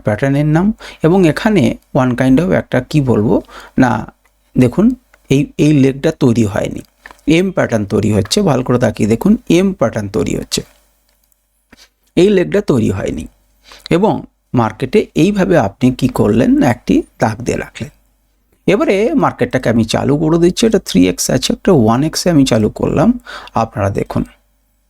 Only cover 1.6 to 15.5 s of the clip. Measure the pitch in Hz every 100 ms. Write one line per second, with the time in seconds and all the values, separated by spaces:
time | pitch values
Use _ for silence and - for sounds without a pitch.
1.6 | 117 113 _ - 127 123 131 131 180 151
2.6 | - 127 131 151 131 110 110 233 - -
3.6 | - - 123 113 131 - _ _ _ -
4.6 | 123 - 226 254 _ _ _ 135 139 -
5.6 | 151 151 135 135 160 - 135 117 107 101
6.6 | - - - _ - - - 160 190 180
7.6 | 127 113 101 107 104 110 110 - 196 127
8.6 | 131 123 127 - 110 113 196 214 - 170
9.6 | 196 185 117 110 104 - - - - -
10.6 | - _ _ _ _ _ _ _ _ _
11.6 | _ _ _ _ _ - 190 196 160 160
12.6 | - 139 107 95 - - - _ _ _
13.6 | _ - - 165 202 123 - _ _ 127
14.6 | 110 - 131 214 - - 170 208 185